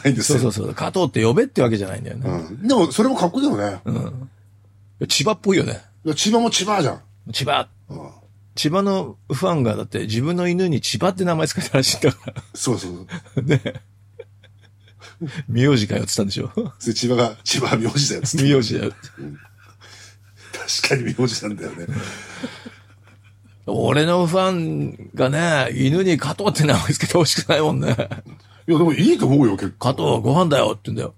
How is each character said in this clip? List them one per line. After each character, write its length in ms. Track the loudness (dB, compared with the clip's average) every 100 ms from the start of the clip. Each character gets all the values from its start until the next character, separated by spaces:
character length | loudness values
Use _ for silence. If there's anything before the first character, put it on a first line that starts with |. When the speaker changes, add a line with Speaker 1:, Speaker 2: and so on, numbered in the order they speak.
| 0
Speaker 1:
い 40 |
ん 40 | 0
で 60 |
す 120 | 2
よ。 60 | 2
Speaker 2:
そ 80 | 2
う 20 |
そ 120 | -2
う 20 | -6
そ 60 |
う。 40 | -6
加 160 | -4
藤 140 | 0 0
っ 40 |
て 140 | 2
呼 100 | 4
べ 120 | 4 2
っ 20 |
て 140 | 2
わ 80 | 2
け 80 | 2
じ 80 | -4
ゃ 20 |
な 80 | -8
い 60 |
ん 20 |
だ 80 | -10
よ 60 | -8
ね。 120 | -4
Speaker 1:
う 240 | -6 -8
ん。 140 | -6 2
で 60 |
も、 180 | 4 4
そ 120 | 4
れ 60 | 2
も 60 | 2
か 120 | 0
っ 40 |
こ 80 | 0
い 40 |
い 20 | 0
よ 120 | 0
ね。 240 | -2 -4
Speaker 2:
う 80 | -6
ん。 380 | -4 -4 -8 -14 _ _ -20 _ _ -20 -10 -4
千 160 | 0
葉 80 | 0
っ 80 | 0
ぽ 140 | 2 2
い 20 |
よ 60 |
ね。 180 | 2 -4 -12 _ -6
Speaker 1:
い 40 |
や、 60 | -2
千 160 | 2
葉 80 | 2
も 100 | 2
千 140 | 0 0
葉 160 | 0
じ 60 | 0
ゃ 40 |
ん。 100 | -2 -14 -20 -10
Speaker 2:
千 140 | -6 -2
葉。 220 | -2 -2 _ _
Speaker 1:
う 60 | -16
ん。 140 | -16 -20 _ _ _
Speaker 2:
千 160 | -4 -2
葉 120 | 0
の 360 | 0 -2 -4 -12 -8
フ 140 | -4 0
ァ 80 | 2
ン 80 |
が 120 | 0 -2
だ 80 |
っ 40 | -6
て 140 | -6
自 200 | -2 -2
分 140 | 0 0
の 120 | 0
犬 200 | 0 0
に 140 | 0
千 160 | -2 -2
葉 120 | -2
っ 60 | 0
て 80 | 0
名 100 | 0
前 120 | 0
つ 60 |
け 80 | -4
た 160 | -2 0
ら 60 |
し 100 | 0
い 40 | 2
ん 40 |
だ 100 | 0
か 200 | 0 -10
ら。 120 | -14 -16
Speaker 1:
そ 200 | -8 -4
う 40 | -4
そ 80 | -4
う 180 | -12 -12 -14 -8 -6
そ 60 |
う。 40 | 0
Speaker 2:
<laughs> 0 |
ね。 160 | 0 0 -10 _ _ _ _ -20 _ _ _ _ _ -20 -20 -20 -12 -12 -10 -4
「名 280 | 2 4 4
字 120 | 2
か 80 | -2
よ」 80 | -4
っ 0 |
つ 60 |
っ 20 | -2
た 80 |
ん 20 | -4
で 40 |
し 100 | -4
ょ。 100 | -6 -6 -6 -6
Speaker 1:
で、 100 | -6
千 160 | -2 0
葉 60 | 2
が、 200 | 0 -2
「千 160 | -4 -2
葉 80 | 0
は 100 | 0
名 120 | 0
字 200 | 0 -2
だ 60 | -2
よ」 60 | -4
っ 0 |
つ 120 | 0
っ 20 |
て。 120 | 4
Speaker 2:
名 100 | 4
字 180 | 2 -4
だ 60 | -6
よ。 80 | -8 -20 -16
Speaker 1:
う 20 |
ん。 160 | -16 -16 -20 _ -20 -20 -20 -20 -20 -20 -20 -20 -18 -14 -8
確 220 | -4 0
か 60 | 0
に 200 | -2 -2
名 100 | -2
字 160 | -2
な 60 | -8
ん 60 | -10
だ 80 | -10
よ 60 |
ね。 160 | -10 -8 -8 -8 -14 -16 -14 -14 -14 -20 -20 -20 -20 -20 -20 -20 _ -20 -16 -6
Speaker 2:
俺 380 | -2 2 2 4
の 200 | 2 2
フ 120 | 2
ァ 140 | 2
ン 600 | 0 -2 -2 -4 -8 -16
が 160 | -2 0
ね、 400 | 2 2 2 0 0
犬 280 | 2 2
に 140 | 2 2
加 160 | 0
藤 160 | -2 -2
っ 40 |
て 100 | 2
名 100 | 2
前 200 | 2 0
つ 40 | -2
け 100 | 2
て 60 |
ほ 120 | 2 4
し 160 | 0
く 60 | 0
な 100 | 2
い 40 |
も 120 | 2
ん 60 | 0
ね。 160 | 0 0 -2 -8 -14 -20 -20 -14 0
Speaker 1:
い 40 |
や、 60 | 4
で 60 |
も 100 | 4
い 200 | 4 4
い 40 | 4
と 100 | 4
思 160 | 6
う 40 | 6
よ、 80 | 2
結 200 | -4 -2
構。 160 | -2
Speaker 2:
「加 100 | 0
藤 0 | 0 2
ご 120 | 4
飯 160 | 4 4
だ 80 | 4
よ」 140 | 2
っ 20 | -2
て 160 | -6
言 40 | -6
う 20 |
ん 0 |
だ 60 |
よ。 100 | -6